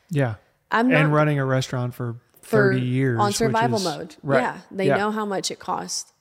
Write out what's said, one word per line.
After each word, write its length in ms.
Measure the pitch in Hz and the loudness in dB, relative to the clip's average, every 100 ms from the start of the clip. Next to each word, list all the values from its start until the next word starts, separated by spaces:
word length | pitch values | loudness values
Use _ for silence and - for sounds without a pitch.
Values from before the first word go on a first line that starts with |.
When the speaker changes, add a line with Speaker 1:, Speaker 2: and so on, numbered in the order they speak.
| _ | _
Speaker 1:
Yeah. 240 | 147 131 107 _ _ - | -2 -2 -4 _ _ -4
Speaker 2:
I'm 220 | 214 247 | 0 2
Speaker 1:
And 160 | 156 156 | 4 4
Speaker 2:
not 60 | 151 | 4
Speaker 1:
running 220 | 151 147 | 2 2
a 40 | 135 | 0
restaurant 500 | 131 131 131 123 123 | 0 -2 -4 -6 -6
for 220 | 123 117 - _ | -8 -10 -16 _
Speaker 2:
for 280 | - 110 127 127 | -2 2 4 2
Speaker 1:
thirty 60 | |
years, 360 | 123 127 135 117 | 0 0 2 2
Speaker 2:
on 80 | 202 | 0
Speaker 1:
which 100 | 202 | 2
Speaker 2:
survival 420 | 226 220 233 226 | 0 2 2 0
Speaker 1:
is 60 | 180 | -2
Speaker 2:
mode. 320 | 147 170 - | -4 -10 -10
Speaker 1:
Right. 180 | 147 139 | -2 0
Speaker 2:
Yeah. 180 | 247 156 - | 0 -4 -10
They 160 | 190 190 | -2 0
Speaker 1:
Yeah. 120 | 135 | 2
Speaker 2:
know 120 | 208 | 0
how 140 | 214 208 | -2 -4
much 240 | 190 - | -4 -6
it 80 | - | -8
costs 540 | - 180 180 - - _ | -6 -6 -6 -10 -12 _